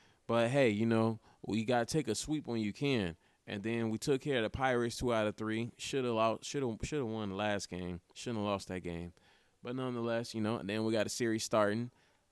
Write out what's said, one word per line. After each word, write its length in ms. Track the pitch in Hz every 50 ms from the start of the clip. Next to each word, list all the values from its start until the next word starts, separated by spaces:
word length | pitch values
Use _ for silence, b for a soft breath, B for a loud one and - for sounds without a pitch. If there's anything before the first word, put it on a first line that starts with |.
| b b b b _
But 240 | - 117 117 113 117
hey, 200 | 135 143 135 113
you 160 | 104 104 113
know, 340 | 113 113 113 113 113 110 107 b b b b -
we 180 | - 98 113 110
gotta 220 | 117 123 120 117
take 220 | - - 156 127 110
a 80 | 104
sweep 320 | - - 139 156 147 - 127
when 120 | 117 113
you 120 | 107 101
can. 420 | 98 - 143 139 135 113 95 85 85 b b b b b _
And 160 | - 104 101
then 280 | 98 113 117 117 113 110
we 80 | 110 110
took 220 | - 151 135 135
care 180 | - 147 135 120
of 40 |
the 80 | 110 101
Pirates 460 | - - 131 131 123 120 117 117 -
two 180 | - 131 123 117
out 140 | 110 107 107
of 80 | -
three. 340 | - 110 110 110 110 131 120 - -
Shoulda 340 | - - 147 135 127 123
lo-, 280 | 113 110 110 113 104 -
shoulda, 340 | - - - 143 135 120 110 - -
shoulda 220 | - 151 147 127
won 220 | 110 110 110 107 98
the 80 | 92
last 340 | 98 104 104 101 98 - -
game. 300 | 92 90 90 90 90 - - _
Shouldn't 260 | - - - 123 117 107
have 80 | 104
lost 200 | 104 101 95 -
that 140 | - 92 90
game. 320 | 87 87 85 85 87 87 b b b b b b b b b b
But 140 | - 120 127
nonetheless, 580 | 131 131 127 123 117 117 117 113 117 120 - -
you 60 | 113
know, 160 | 104 107 117
and 120 | - 80 98
then 160 | 104 110 110
we 80 | 113
got 140 | 113 107 101
a 40 | 104
series 340 | - - 117 113 110 113 -
starting, 480 | - 120 110 104 101 104 117 120 127 b b b b b b b b